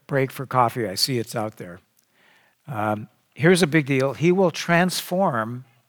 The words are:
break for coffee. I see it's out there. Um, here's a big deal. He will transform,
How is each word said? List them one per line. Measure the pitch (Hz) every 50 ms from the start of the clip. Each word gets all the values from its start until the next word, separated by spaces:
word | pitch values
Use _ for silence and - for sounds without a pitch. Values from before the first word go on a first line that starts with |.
| _ -
break | 151 135 135 127
for | - - 135
coffee. | 117 - 127 123 117 - 131 113 98
I | 92
see | - - 147 135 120
it's | 107 - -
out | 120 107 110 - -
there. | 117 90 87 90 _ _ _ _ _ _ _ _ _ _ _ _ _ _ _ _ _
Um, | - 135 107 104 107 107 104 110 - _ _ _ _ _
here's | - 127 170 190 165
a | 185 147
big | 139 160 143
deal. | 131 143 131 131 139 123
He | - 151 175
will | 180 190 190 170
transform, | - - - - 170 170 180 185 - - - - 180 185 196 175 135 113 110 113 123 127 131 _ _ _ _